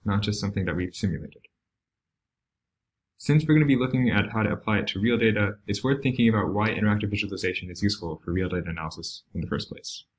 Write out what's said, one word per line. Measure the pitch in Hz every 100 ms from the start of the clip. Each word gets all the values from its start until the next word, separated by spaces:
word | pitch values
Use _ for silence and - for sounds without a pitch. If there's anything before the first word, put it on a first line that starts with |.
| -
not | 101
just | 104 101
something | 98 101
that | 90 82
we've | 90 -
simulated. | 101 78 - - _ _ _ _ _ _ _ _ _ _ _ _ _ _ _ _ _ _
Since | - 151 151
we're | 156
gonna | 143
be | 127
looking | 127 127 123
at | 101 104
how | 110
to | 104
apply | - - 104
it | -
to | 95
real | 110 117
data, | 113 107 101 101 -
it's | 101
worth | 131 139
thinking | 135 127 117
about | 110 87
why | 101 107
interactive | 90 104 104 104
visualization | 101 104 95 92 90 90
is | 85
useful | 101 92 85 78
for | -
real | 87 92
data | 90 85
analysis | 82 80 - 82 - _
in | 87
the | 85
first | 73 -
place. | - - - -